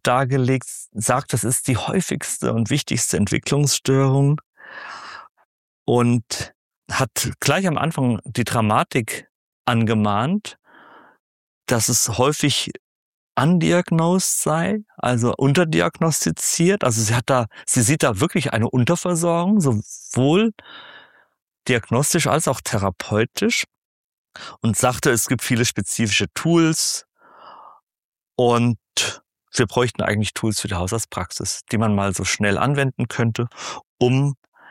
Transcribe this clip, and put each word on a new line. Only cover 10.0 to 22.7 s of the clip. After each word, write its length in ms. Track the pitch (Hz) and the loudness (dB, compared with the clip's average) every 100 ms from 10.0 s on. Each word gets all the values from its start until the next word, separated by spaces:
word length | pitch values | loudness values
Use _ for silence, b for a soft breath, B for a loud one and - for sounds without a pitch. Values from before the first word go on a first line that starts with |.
| 104 101 131 202 - - B B B B B B _ _ _ _ - | 2 0 0 -2 -6 -14 B B B B B B _ _ _ _ -2
dass 240 | 120 110 | 0 0
es 300 | 120 - 104 | 0 0 2
häufig 520 | 143 151 147 - - - - _ _ _ _ | 2 2 0 0 -4 -10 -20 _ _ _ _
undiagnosed 1080 | - 143 180 160 175 - 165 165 185 - - | 0 2 4 4 2 2 0 2 2 0 -2
sei, 380 | - 156 180 214 214 - | -2 -2 -2 -4 -8 -6
also 360 | 120 123 117 | -2 2 0
unterdiagnostiziert. 1500 | - 135 143 165 160 170 - 165 143 - - - - 170 202 | 2 2 2 2 2 0 0 0 0 -2 -2 -4 0 2 2
Also 180 | 127 110 | 0 0
sie 140 | 107 120 | 0 0
hat 80 | 120 | 2
da, 200 | 131 117 B - | 0 0 B -2
sie 160 | 127 | 0
sieht 220 | 113 151 | 2 2
da 160 | 143 101 | 0 2
wirklich 320 | 151 190 - | 0 0 -2
eine 160 | 110 113 | -2 0
Unterversorgung, 920 | 127 120 170 180 170 170 170 175 208 | 2 2 0 0 -2 0 0 2 2
sowohl 920 | 139 107 - - - - 135 175 226 - B B B B B B B B _ _ - | 2 0 -4 -14 -6 0 4 4 2 -2 B B B B B B B B _ _ 0
diagnostisch 600 | 120 - 117 147 170 151 | 0 2 0 2 0 2
als 200 | 151 - | 0 0
auch 140 | 123 | -2
therapeutisch, 1040 | - | -4